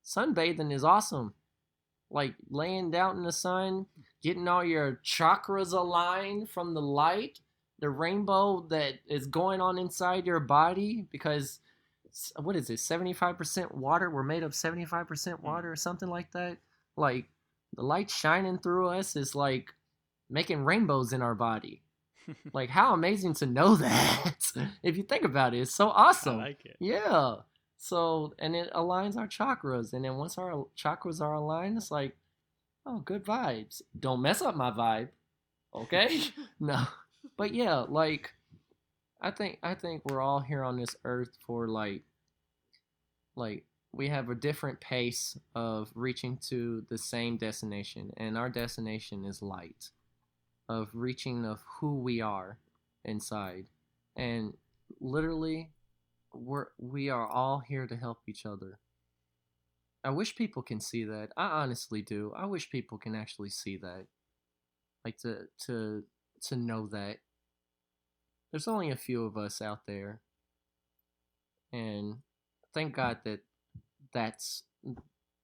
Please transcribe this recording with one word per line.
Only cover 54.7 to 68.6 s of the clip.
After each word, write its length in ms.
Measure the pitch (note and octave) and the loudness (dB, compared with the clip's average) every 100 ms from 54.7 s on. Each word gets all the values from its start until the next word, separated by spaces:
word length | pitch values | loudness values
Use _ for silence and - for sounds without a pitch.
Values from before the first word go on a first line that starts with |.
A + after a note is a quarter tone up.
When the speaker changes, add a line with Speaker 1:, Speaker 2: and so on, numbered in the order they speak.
| _ - - | _ -20 -12
Speaker 1:
literally, 680 | C3 D3 D#3+ D#3+ D#3+ D#3+ D#3+ _ _ _ _ _ _ | -4 -2 -2 -2 -4 -4 -8 _ _ _ _ _ _
we're, 340 | B2 A#2+ C#3+ - - | -14 -6 -6 -6 -12
we 300 | B2 C#3 C#3 | -10 -4 -2
are 180 | B2 A2+ | -2 -2
all 340 | B2 C3 C#3 | 0 0 -2
here 260 | B2+ C#3 B2+ | -4 -6 -6
to 100 | A#2 | -6
help 220 | A#2+ A2+ - | -8 -10 -12
each 160 | G#2 A2 | -12 -12
other. 320 | G2 F#2+ G2+ _ _ _ _ _ _ _ _ _ _ _ _ | -12 -14 -18 _ _ _ _ _ _ _ _ _ _ _ _
I 60 | C3 | -4
wish 260 | D3 A3 - | -2 -2 -4
people 260 | A2+ - | -4 -6
can 180 | - G#2+ | -8 -8
see 240 | - A#2 | -6 -6
that. 240 | G#2+ G#2+ G#2+ - | -6 -8 -8 -4
I 100 | F#3 D#3 | -2 0
honestly 400 | C#3 A#2+ - G#2+ | -2 -4 -6 -6
do. 300 | - G#2 G#2+ - | -4 -6 -6 -6
I 100 | G3 | -6
wish 240 | F#3 - | -6 -6
people 280 | C3 - G#2+ | -6 -6 -10
can 160 | A2 | -8
actually 360 | A2 A2 - G2+ | -8 -8 -12 -10
see 260 | - G2+ F#2+ | -10 -8 -10
that. 280 | F#2 F2+ F#2+ _ _ _ _ _ _ _ _ _ | -10 -14 -18 _ _ _ _ _ _ _ _ _
Like, 140 | A#2 - | -12 -8
to, 300 | A#2+ G2+ - - - | -8 -8 -12 -14 -6
to, 380 | A#2 G#2+ G#2+ G#2 _ _ - - | -4 -4 -6 -10 _ _ -12 -6
to 80 | B2+ | -4
know 320 | A#2 A2 G#2+ | -2 -4 -6
that. 300 | G#2 G2+ G#2 _ _ _ _ _ _ _ _ _ _ _ _ _ | -6 -8 -10 _ _ _ _ _ _ _ _ _ _ _ _ _
There's 180 | D#3 | -8